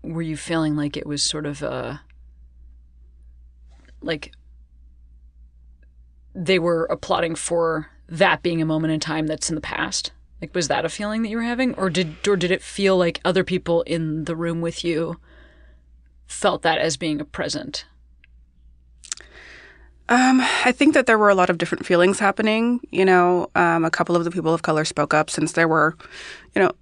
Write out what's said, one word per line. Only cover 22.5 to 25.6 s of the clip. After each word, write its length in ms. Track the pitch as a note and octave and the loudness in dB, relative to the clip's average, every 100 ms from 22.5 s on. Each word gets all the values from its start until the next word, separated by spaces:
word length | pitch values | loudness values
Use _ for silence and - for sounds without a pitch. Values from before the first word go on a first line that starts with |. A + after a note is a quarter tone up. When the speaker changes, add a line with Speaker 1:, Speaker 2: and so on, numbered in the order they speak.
| A3 A#3 A#3+ - | 2 0 -2 -2
Speaker 2:
You 140 | - F#3+ | 2 6
know, 440 | F3+ F3 F3+ - - | 6 6 2 0 2
um, 300 | F3 E3 E3 | 2 2 0
a 40 | |
couple 260 | - E3+ E3+ | 0 0 0
of 80 | E3+ | 0
the 60 | |
people 220 | F3 D#3+ | -2 0
of 80 | E3 | 0
color 220 | E3 D#3 | 0 0
spoke 300 | D#3 - D3 | 0 -2 2
up, 160 | D3+ D#3 | 2 2
since 240 | - D#3 | -2 -2
there 140 | - | 2